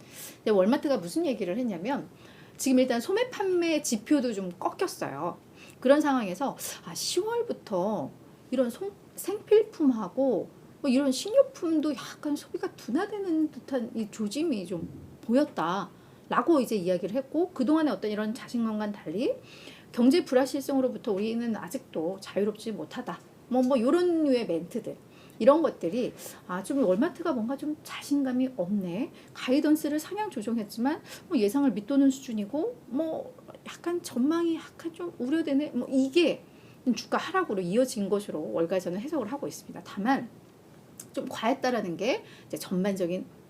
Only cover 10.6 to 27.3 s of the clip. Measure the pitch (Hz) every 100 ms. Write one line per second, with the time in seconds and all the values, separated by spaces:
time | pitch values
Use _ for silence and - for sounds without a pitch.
10.6 | - - 285 254 285 254 403 508 523 -
11.6 | 339 320 294 254 - - 302 294 - 349
12.6 | 392 - - 247 403 415 381 320 302 -
13.6 | - 269 226 226 208 - 208 277 339 220
14.6 | 175 170 170 - - - - 240 285 -
15.6 | 165 190 175 - - - - 202 247 320
16.6 | 233 220 175 180 190 233 - 302 370 -
17.6 | 240 311 302 190 214 214 214 233 - 240
18.6 | 226 214 214 202 - 170 311 523 - -
19.6 | - - - - 247 339 - 247 262 294
20.6 | 269 277 262 214 - 190 220 226 233 202
21.6 | 185 254 - - 160 196 - - 208 208
22.6 | 233 196 156 - 254 165 - - - 247
23.6 | 254 269 233 339 359 330 294 247 196 165
24.6 | 175 233 - - - - - - 214 311
25.6 | 285 - 170 220 190 - - - - 185
26.6 | 196 285 214 185 320 - 349